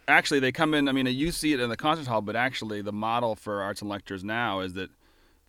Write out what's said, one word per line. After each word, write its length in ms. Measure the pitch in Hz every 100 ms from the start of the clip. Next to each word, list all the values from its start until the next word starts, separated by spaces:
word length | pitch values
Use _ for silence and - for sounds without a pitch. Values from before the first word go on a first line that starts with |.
| -
actually, 320 | 151 175 147
they 100 | 131
come 220 | 123 156
in, 160 | 151 139
I 20 |
mean, 140 | 135 127
you 260 | 127 160
see 220 | 165 151
it 80 | 143
in 80 | 120
the 80 | 113
concert 300 | 151 165 135
hall, 140 | 110
but 140 | 104 110
actually 460 | 127 127 110 104
the 100 | 101
model 420 | 104 110 117 120
for 280 | 107 - 101
Arts 180 | 98 101
and 100 | 104
Lectures 360 | 101 - 95 98
now 340 | 110 120 98
is 140 | 95
that 160 | 92 92 _ _ _ _ _